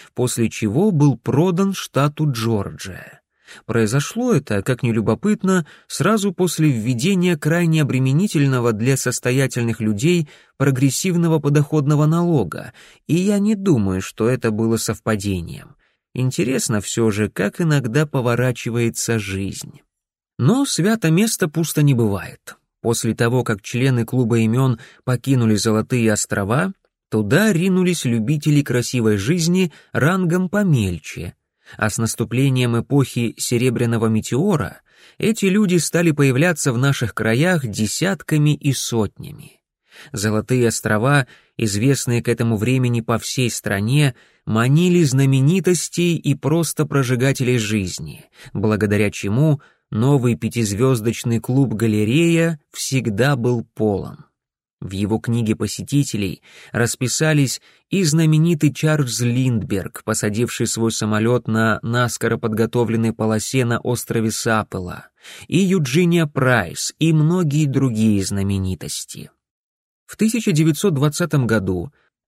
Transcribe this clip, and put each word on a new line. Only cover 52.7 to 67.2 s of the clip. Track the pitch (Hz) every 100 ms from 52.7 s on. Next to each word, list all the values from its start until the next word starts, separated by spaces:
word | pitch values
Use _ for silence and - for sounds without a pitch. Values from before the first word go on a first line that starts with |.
всегда | - - 131 117 101 131 135
был | 120 120 113
полон. | - 110 95 71 - - _ _ _ _ -
В | 95
его | 95 101 110
книге | - 117 110 107
посетителей | 107 - 98 143 139 107 98 - _ - -
расписались | - 117 - 123 - 156 151 135 - _ _ -
и | 190
знаменитый | 165 156 160 156 165 165 151
Чарльз | 120 156 156 131 110
Линдберг, | 120 120 131 113 - 98 82 -
посадивший | - 107 107 104 120 - 113
свой | - 113
самолет | - 107 107 110 123 117
на | 110 113 104
наскоро | 113 120 120 - 117 113
подготовленной | 117 110 113 123 113 113 113
полосе | - 110 110 - 131 120
на | 117
острове | - 120 - 117 110
Сапела, | - 120 110 101 95 90 - - _ - - -
и | 160
Юджиния | 190 190 135 143 175 175 156
Прайс, | - 127 123 85 78 - -
и | 160
многие | 156